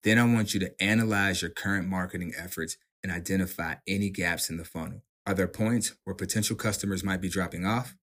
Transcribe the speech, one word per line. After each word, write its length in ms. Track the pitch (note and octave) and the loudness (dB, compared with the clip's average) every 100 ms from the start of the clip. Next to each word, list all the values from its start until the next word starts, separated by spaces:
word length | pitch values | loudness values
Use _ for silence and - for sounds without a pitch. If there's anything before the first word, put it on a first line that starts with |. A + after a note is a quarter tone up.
Then 140 | A2 A2+ | 6 6
I 140 | A#2+ | 6
want 220 | A#2 G#2 | 4 2
you 60 | G2+ | 0
to 220 | F#2 - | -2 0
analyze 600 | G2 A2 A2+ G#2 G2 F2+ | 4 4 4 2 2 0
your 80 | F2 | -4
current 380 | - G2+ G2 F#2 | -4 -2 -2 0
marketing 460 | F#2 F2+ F2 E2+ D#2+ | -2 -2 -4 -6 -8
efforts 380 | E2+ - E2 - _ _ | -8 -6 -6 -8 _ _
and 80 | F#2+ | -6
identify 640 | E2+ E2+ F#2+ F#2 - E2 D2 - | -6 0 0 0 -2 -6 -6 -4
any 220 | G2 G2+ | 0 0
gaps 400 | F#2 F2 E2+ - | 0 -2 0 -2
in 80 | E2 | -4
the 60 | |
funnel. 380 | E2 E2 D#2+ - - _ - | -8 -8 -8 -8 -16 _ -2
Are 80 | |
there 140 | F#2+ F2+ | 0 0
points 460 | - A2 A#2 G#2+ - | 2 2 2 -2 -6
where 100 | - | -12
potential 420 | F#2 F#2 A2+ G#2 A2+ | -8 -2 0 0 0
customers 460 | A2 G#2 G#2 F#2 | -2 -2 -2 -2
might 200 | G2 F#2 | 0 0
be 80 | F#2 | 0
dropping 360 | F#2+ F2 E2+ F#2 | -2 -2 -2 0
off? 300 | A#2 C3+ - | 0 -2 -12